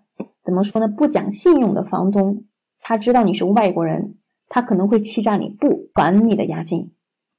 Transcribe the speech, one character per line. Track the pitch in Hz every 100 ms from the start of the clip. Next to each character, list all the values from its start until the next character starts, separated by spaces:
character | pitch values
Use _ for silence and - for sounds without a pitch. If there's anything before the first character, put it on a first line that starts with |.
| _ - - _
怎 | -
么 | 180
说 | 202 220
呢， | 220
不 | 208 294
讲 | 226 202
信 | 202 359 302
用 | 226
的 | -
房 | 196 185 185
东， | 202 196 202 - _ _ _
他 | - 226
知 | 220
道 | 247
你 | 202
是 | 160
外 | 180 214 202
国 | 170
人， | 165 160 202 - _ _ -
他 | 247
可 | 247 190
能 | 202
会 | 226
欺 | 208 -
诈 | 214 196
你， | -
不 | - 285 - -
还 | - 151 202 226
你 | 196
的 |
押 | - 160
金。 | 160 170 - _ _ _ _